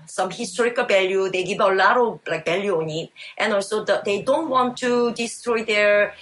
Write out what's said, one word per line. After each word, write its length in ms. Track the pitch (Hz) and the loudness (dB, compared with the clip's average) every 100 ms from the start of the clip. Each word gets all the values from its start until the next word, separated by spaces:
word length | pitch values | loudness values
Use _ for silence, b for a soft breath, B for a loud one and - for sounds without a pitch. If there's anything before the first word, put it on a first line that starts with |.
| - | -14
some 260 | - 185 | -6 -4
historical 540 | 170 233 - 240 240 - | -4 -8 -2 -2 0 2
value, 440 | 196 190 190 190 | 2 2 0 0
they 140 | 185 | -2
give 160 | 180 196 | -4 0
a 80 | 196 | 2
lot 300 | 190 190 247 | 4 4 4
of, 220 | 226 175 - | 2 -2 -6
like, 180 | 165 165 | -4 -2
value 340 | 180 202 165 | -2 0 -2
on 80 | 160 | -2
it, 220 | 160 - B B B | -6 -8 B B B
and 160 | 208 | 0
also 300 | 196 196 214 | 0 0 -4
the, 180 | 208 190 214 | 0 0 0
they 160 | 202 | -2
don't 280 | - 302 320 | 0 0 2
want 280 | 254 247 240 | 2 0 0
to 340 | 247 240 240 | 0 2 0
destroy 520 | 226 233 - 240 226 | -2 -6 -6 -4 -2
their 520 | 220 208 208 208 202 B | 0 2 4 4 2 B